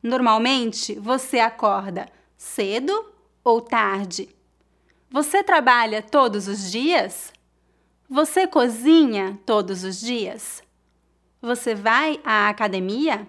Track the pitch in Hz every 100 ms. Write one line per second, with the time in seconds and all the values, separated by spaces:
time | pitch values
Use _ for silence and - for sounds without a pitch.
0 | 233 254 240 220 240 269 233 - - 214
1 | 208 262 262 254 226 226 214 196 196 185
2 | 196 _ _ _ - - 196 220 277 415
3 | 427 _ _ _ 247 233 233 233 208 196
4 | 190 170 - _ _ _ _ _ _ _
5 | _ 262 294 392 403 339 262 240 226 214
6 | 214 294 254 208 190 202 190 214 285 339
7 | 202 - - _ _ _ _ _ _ _
8 | _ 269 302 - 370 320 247 226 254 330
9 | 285 208 190 202 - 214 185 185 185 185
10 | 226 240 190 214 - - _ _ _ _
11 | _ _ _ _ 240 240 240 214 214 240
12 | 311 302 254 214 208 208 214 190 185 226
13 | 311 214